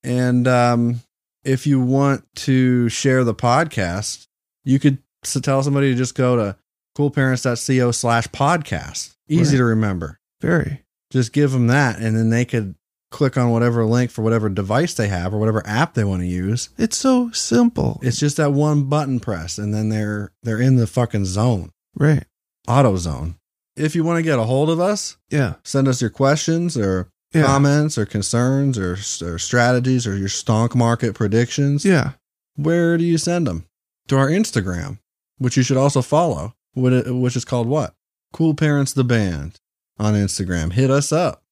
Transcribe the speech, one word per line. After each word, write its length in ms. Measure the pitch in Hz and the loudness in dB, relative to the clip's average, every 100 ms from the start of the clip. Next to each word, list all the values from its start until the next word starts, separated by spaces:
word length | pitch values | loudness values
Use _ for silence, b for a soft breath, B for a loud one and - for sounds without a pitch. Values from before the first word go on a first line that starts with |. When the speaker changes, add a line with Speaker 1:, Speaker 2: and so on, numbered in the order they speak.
Speaker 1:
And, 440 | 131 123 127 123 123 | -2 -2 2 2 4
um, 540 | 123 120 120 117 120 - _ _ _ | 4 4 2 0 -4 -10 _ _ _
if 240 | - 131 147 | -4 -2 2
you 140 | 135 | 2
want 420 | 127 135 139 139 _ - | 2 2 2 0 _ -10
to 520 | - 131 127 123 120 | 0 2 4 2 2
share 340 | - 139 131 | 0 0 2
the 120 | 120 107 | 2 0
podcast, 920 | 123 127 165 - 90 90 107 - - _ _ _ | 2 2 0 -2 -4 -4 -8 -12 -16 _ _ _
you 160 | - 135 | -2 2
could 200 | 143 135 _ _ - | 2 0 _ _ -8
s-, 140 | 139 | -6
tell 200 | 123 135 | 0 0
somebody 300 | 139 139 139 | 0 0 0
to 60 | 123 | 0
just 180 | 127 - | -2 0
go 200 | 127 123 | 2 2
to 200 | 101 95 _ _ _ - | 0 -6 _ _ _ -2
cool 160 | 147 | -2
parents 320 | 147 131 127 | 2 0 0
dot 160 | 131 117 | -2 -4
C 220 | - 131 | 0 2
O 100 | 123 | 2
slash 360 | 117 123 117 113 | 0 0 0 -2
podcast. 880 | - 139 175 - 85 65 - - _ _ | -2 0 0 -2 -8 -8 -12 -14 _ _
Easy 280 | 160 160 135 | 0 2 4
Speaker 2:
Right. 40 | |
Speaker 1:
to 40 | 120 | 2
remember. 540 | 110 107 92 80 - _ _ | 2 0 -2 -8 -14 _ _
Speaker 2:
Very. 400 | - 170 147 139 _ _ _ | -2 0 -2 -8 _ _ _
Speaker 1:
Just 200 | 131 117 | -2 0
give 220 | 147 147 | 2 2
'em 140 | 131 117 | 2 2
that, 320 | 131 135 107 | 2 2 -2
and 180 | 110 110 | -2 0
then 120 | 113 | 2
they 120 | 117 123 | 0 0
could 300 | 120 101 87 _ _ _ | -4 -6 -12 _ _ _
click 260 | - 139 131 | -2 -2 2
on 120 | 120 | 0
whatever 340 | 117 120 117 113 | 2 2 2 2
link 240 | 120 123 | 2 0
for 100 | - | -2
whatever 260 | 110 113 107 | 0 0 0
device 440 | 98 95 113 170 | -2 -2 0 -2
they 140 | - 104 | -2 -2
have 240 | 92 90 | -2 -4
or 40 | 104 | -2
whatever 280 | 110 110 104 | 0 -2 -2
app 260 | 107 160 | -2 -2
they 100 | - | 0
wanna 220 | 104 92 90 | -2 -2 -4
use. 440 | 90 92 117 - - | -4 -2 -4 -6 -4
Speaker 2:
It's 200 | 220 - | -4 0
so 320 | 262 254 240 | 0 2 0
simple. 680 | - - 233 240 - 127 107 | -6 0 2 2 0 -4 -2
Speaker 1:
It's 160 | 127 120 | -4 -2
just 180 | 147 143 | -2 0
that 160 | 147 | 0
one 300 | 139 151 151 135 | 2 2 2 0
button 340 | 147 139 123 | -2 -2 -4
press, 380 | - 92 82 - | -4 -8 -8 -8
and 160 | 104 | -4
then 160 | 107 107 | -2 -2
they're, 420 | 107 104 104 104 _ | -2 -4 -6 -10 _
they're 180 | 120 110 | -6 0
in 140 | 127 131 | 4 4
the 100 | 113 | 2
fucking 380 | - 120 107 95 | 0 -2 -2 -2
zone. 460 | 92 120 107 80 _ _ - | 0 0 0 -4 _ _ 0
Speaker 2:
Right. 300 | 147 151 - _ _ _ - | 2 2 -2 _ _ _ 0
Speaker 1:
Auto 280 | 120 131 95 | 4 4 2
zone. 380 | 85 69 78 85 _ _ _ - | -2 -6 -8 -10 _ _ _ -4
If 200 | 151 165 | -4 0
you 80 | |
wanna 180 | 160 170 | 0 0
get 180 | 160 135 | 0 0
a 40 | |
hold 260 | 110 131 156 | 0 0 0
of 100 | 165 | 0
us, 380 | 180 208 - - _ | 0 -2 -6 -14 _
Speaker 2:
Yeah. 260 | 147 123 - | -2 -2 -4
Speaker 1:
send 240 | - 139 135 | -4 0 0
us 140 | 127 | 0
your 80 | 113 | -2
questions 680 | - 135 147 - 165 170 139 | 0 2 2 0 -2 -2 -2
or 320 | 101 92 - _ _ | -2 -2 -4 _ _
Speaker 2:
Yeah. 120 | 160 143 | 2 4
Speaker 1:
comments 520 | 139 143 147 151 135 | 4 4 2 0 -2
or 80 | 104 | -4
concerns 720 | 107 98 117 123 135 139 120 | -4 -2 0 0 0 0 -2
or 180 | 92 90 | -4 -6
s-, 240 | 101 - | -8 -8
or 180 | 85 82 | -8 -8
strategies 680 | - 123 120 127 127 127 113 | -2 2 2 2 0 0 -2
or 120 | 98 | -4
your 100 | 95 | -4
stonk 460 | - - 110 117 117 | -6 -2 0 2 2
market 380 | 117 117 120 - | 2 0 -2 -2
predictions. 720 | 107 110 120 - 139 143 196 | 0 0 0 0 0 0 2
Speaker 2:
Yeah. 260 | 175 127 - _ _ _ - | 2 0 -8 _ _ _ -6
Speaker 1:
Where 420 | 147 170 170 170 | -2 2 2 2
do 80 | 170 | 2
you 120 | 165 | 0
send 300 | 175 175 147 | 0 -2 -2
'em? 180 | 82 - _ _ _ - | -4 -10 _ _ _ -2
To 80 | 135 | 2
our 100 | 135 | 2
Instagram, 720 | 175 220 123 95 87 92 101 _ _ _ _ | 2 0 -2 -2 -6 -8 -12 _ _ _ _
which 180 | 127 135 | -2 0
you 80 | |
should 140 | 123 131 | 2 2
also 240 | 139 135 | 2 2
follow, 520 | 123 151 170 90 87 - _ | 0 0 0 -2 -8 -12 _
what 180 | - 127 | -2 2
it, 220 | 127 123 127 | 2 0 -2
which 220 | 123 123 | -2 -2
is 80 | - | -4
called 220 | 123 117 | -4 -2
what? 260 | 147 120 _ _ _ _ | -2 -4 _ _ _ _
Cool 200 | - 160 | 0 0
Parents 380 | 151 156 143 139 | 2 2 2 0
the 100 | 135 123 | 0 2
Band 540 | 120 98 78 73 - _ _ _ _ | 2 0 -4 -10 -14 _ _ _ _
on 160 | 107 | 0
Instagram. 600 | 104 98 - 92 87 82 | 2 0 -2 -4 -2 -2
Hit 160 | 95 131 | 0 2
us 220 | 135 143 | 2 0
up. 320 | 156 170 - _ | -2 -2 -6 _